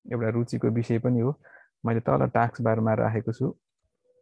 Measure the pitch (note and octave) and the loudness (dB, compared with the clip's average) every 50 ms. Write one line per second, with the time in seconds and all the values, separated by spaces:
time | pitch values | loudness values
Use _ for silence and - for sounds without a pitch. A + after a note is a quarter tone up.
0 | - - B2 A#2 A2+ G#2+ A2+ A#2+ A#2+ - B2 A#2 - - A2+ A#2+ A#2 - A#2 A2+ | -10 -8 -6 -4 -2 -2 0 -2 -2 -2 -2 -2 0 0 0 0 0 0 0 0
1 | A#2 B2+ B2 A#2 A#2 C3 D3+ - - - - - - _ _ _ - A#2 A2+ A2+ | 2 2 2 2 0 0 -2 -4 -10 -20 -20 -20 -20 _ _ _ -2 -2 -2 0
2 | - C#3+ C3+ C3+ C3 B2 - A#2 A#2 A#2 - - A#2 A2+ A2 A2+ A2+ A2+ A2 A2+ | 2 2 2 2 2 2 2 2 0 0 0 -2 0 0 2 2 2 2 2 2
3 | A#2 A2+ A2+ A2 G#2 A#2 A2 - B2+ - - _ _ _ _ _ _ _ _ _ | 0 0 0 -2 -4 -4 -4 -2 -4 -4 -4 _ _ _ _ _ _ _ _ _
4 | _ _ _ _ | _ _ _ _